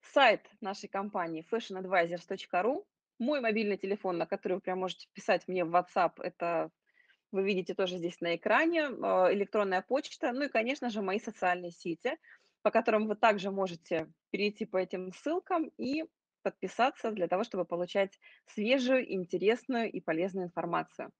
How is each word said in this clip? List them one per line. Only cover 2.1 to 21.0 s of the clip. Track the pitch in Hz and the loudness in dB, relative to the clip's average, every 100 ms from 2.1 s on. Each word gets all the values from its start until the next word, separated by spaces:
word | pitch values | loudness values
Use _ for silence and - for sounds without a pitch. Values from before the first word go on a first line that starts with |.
| 175 - | -2 -6
точка | 190 - 180 | -10 -2 0
ру. | 208 320 - _ _ _ | 2 -2 -6 _ _ _
Мой | 233 294 | -2 0
мобильный | 226 214 202 190 | 0 0 0 -2
телефон, | 190 208 190 170 | -2 -2 -2 -2
на | 170 | -2
который | 196 196 | -4 -2
вы | 202 | -2
прям | 190 185 | -2 -4
можете | 185 - - | -4 -6 -14
писать | - - 180 - | -8 0 0 0
мне | 185 | -2
в | 165 | 2
WhatsApp, | 175 180 202 170 - | 2 2 0 0 0
это | 180 _ 170 165 160 _ _ _ _ _ _ | -10 _ -2 -2 -4 _ _ _ _ _ _
вы | 190 | -2
видите | 196 185 180 | 0 0 -2
тоже | 180 185 180 | -2 -2 -2
здесь | 170 - | -6 -4
на | 170 170 | -4 -2
экране, | - 240 330 339 | 2 4 4 2
э, | 294 233 190 185 180 | -2 -2 2 4 4
электронная | 202 196 214 196 185 | 4 0 0 2 0
почта, | - 262 - - 285 | 0 -2 -2 -4 -4
ну | 247 | -2
и, | 285 | 0
конечно | 226 233 294 247 | 0 -2 -4 -4
же, | 214 | -2
мои | 190 202 | -2 -2
социальные | - - 185 180 175 | -4 -2 0 0 -4
сети, | - 180 160 247 311 _ - _ _ | -8 -8 -4 -4 -6 _ -20 _ _
по | 214 | 0
которым | 226 233 214 220 | 2 2 2 0
вы | 208 | 4
также | 233 208 196 | 4 4 -2
можете | 196 190 170 - 165 156 _ _ | -2 -4 -4 -4 -4 -4 _ _
перейти | 196 208 208 226 | -2 -2 -2 -4
по | 185 | -2
этим | 185 185 185 | -2 -6 -8
ссылкам | - 285 349 - 349 311 - | -8 -4 -4 -2 -2 -2 -6
и | 247 302 320 _ _ _ | -4 -4 -6 _ _ _
подписаться | 196 - 226 - 254 - 226 | -8 -6 -8 0 0 0 -6
для | 214 170 | -2 0
того, | 180 | 0
чтобы | 240 190 | 0 -4
получать | 170 175 180 196 196 _ - - _ | -4 -4 -2 0 0 _ -20 -20 _
свежую, | - 214 269 247 262 - | -4 2 2 4 2 2
интересную | 190 175 180 190 240 - 240 220 | -6 -4 0 2 2 -2 -2 -2
и | - | -4
полезную | - 160 190 185 175 | -4 -2 -2 -2 -6
информацию. | 170 175 170 170 - | -6 -2 -2 -4 -10